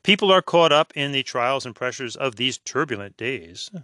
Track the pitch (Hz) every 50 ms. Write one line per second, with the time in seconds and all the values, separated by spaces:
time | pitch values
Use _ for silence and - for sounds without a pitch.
0 | - - 202 196 214 196 190 185 - - - 175 170 160 147 147 160 - - 151
1 | 143 143 139 135 131 - - 131 120 123 139 135 123 127 107 - 127 127 120 -
2 | 135 117 107 - 139 135 113 104 123 131 123 - - - - 131 156 151 123 98
3 | 101 101 - - 110 123 135 110 82 82 87 - - - - 175